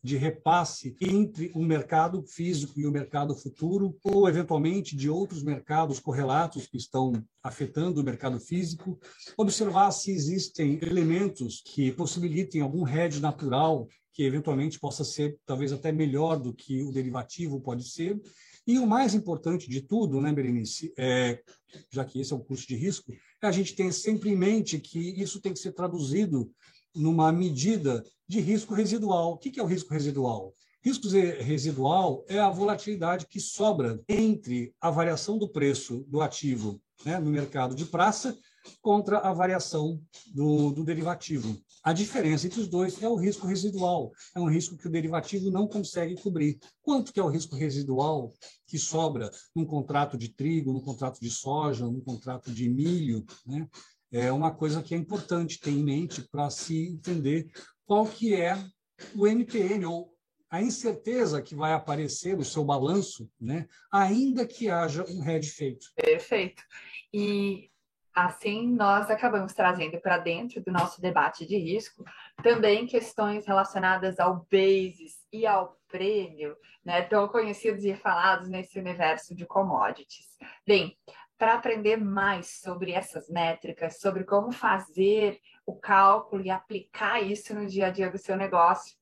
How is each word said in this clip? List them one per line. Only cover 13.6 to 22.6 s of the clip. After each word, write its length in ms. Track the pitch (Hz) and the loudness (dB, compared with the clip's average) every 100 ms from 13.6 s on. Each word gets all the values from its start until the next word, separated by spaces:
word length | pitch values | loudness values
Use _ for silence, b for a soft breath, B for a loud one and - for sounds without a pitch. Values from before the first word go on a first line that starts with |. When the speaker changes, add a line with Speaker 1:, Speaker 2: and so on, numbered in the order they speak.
| 160 151 113 b b | 2 2 -2 b b
Speaker 1:
que 120 | - | -2
eventualmente 540 | 135 143 147 135 151 151 | 0 0 0 0 0 -4
possa 280 | 143 135 151 | -8 -6 -6
ser 340 | - 147 147 - | -2 -4 -4 -8
talvez 260 | 135 139 | -4 -2
até 180 | 139 160 | -2 -2
melhor 480 | 156 151 139 160 160 | 0 0 2 0 0
do 160 | 123 | -4
que 300 | 117 - 131 | -10 -6 -4
o 80 | 139 | -2
derivativo 680 | 135 127 123 120 - 170 135 | -4 -4 -6 -8 -8 -6 -6
pode 280 | 131 120 123 | -6 -6 -8
ser. 320 | - 170 208 B B B B - | -6 -4 -4 B B B B 2
E 100 | 247 | 4
o 60 | 240 | 4
mais 280 | 226 262 | 4 4
importante 560 | 202 175 165 165 175 139 | 2 0 -4 -2 -2 -4
de 100 | 131 | -8
tudo, 400 | - 214 196 135 | -2 0 2 0
né, 140 | 151 | 0
Berenice, 600 | 147 127 123 110 - 160 - | 0 0 -2 -2 -8 -10 -4
é, 440 | 131 127 123 120 _ b _ B B | 0 2 2 -2 _ b _ B B
já 140 | 135 | -6
que 160 | 131 127 | -6 -6
esse 140 | 110 | -4
é 20 | 139 | -6
o 80 | |
custo 240 | - 131 | -6 -10